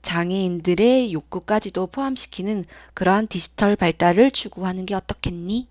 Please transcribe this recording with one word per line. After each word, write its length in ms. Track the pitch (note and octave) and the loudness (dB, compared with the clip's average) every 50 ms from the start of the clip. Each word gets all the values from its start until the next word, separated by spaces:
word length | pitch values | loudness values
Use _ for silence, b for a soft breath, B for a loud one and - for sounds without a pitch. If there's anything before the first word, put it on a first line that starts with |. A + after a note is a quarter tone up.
장애인들의 1080 | - - E3+ E3+ E3+ F3 F#3 G3 F#3+ F3+ F3 F3 D#3+ F3+ F3 F3+ G#3+ A#3+ B3+ C4 B3 A3 | -6 -4 -2 -2 -2 -2 -2 -2 -2 -2 -4 -2 0 0 2 4 4 4 4 4 2 0
욕구까지도 760 | E3 D#3 - _ - F#3+ - - G#3+ G#3+ - G3 - - F#3 | -4 -6 -8 _ -10 -10 -4 -2 -2 -2 -2 -4 -4 -4 -4
포함시키는 760 | F3+ - C4+ C#4 C4+ C4 B3 - - - - F3+ G3+ G#3+ G3+ E3+ B B B B B B | -4 -4 -6 -4 -4 -4 -6 -8 -10 -8 -8 -4 -4 -4 -4 -6 B B B B B B
그러한 340 | - F#3 F3+ F#3+ G#3 A3 | 0 2 4 4 2 2
디지털 480 | G#3+ - F3+ - - _ - G#3+ G3+ G#3 | -2 -4 -4 -4 -4 _ 0 2 2 2
발달을 560 | - F#3 E3+ D#3+ - E3+ F3 F3 G3 B3 C#4 | 2 2 0 2 4 4 4 6 6 6 6
추구하는 540 | - - - G3+ - - F#3 F#3 F3+ F#3 F#3 | 4 -2 -8 -8 -8 -6 -6 -4 -4 -6 -6
게 100 | F3+ G3+ | -4 -4
어떻겠니? 720 | F#3 - - - _ - - F3 E3+ E3+ F3+ G#3+ B3 B3+ _ | -4 -4 -6 -10 _ -6 -8 -6 -6 -6 -4 -4 -4 -6 _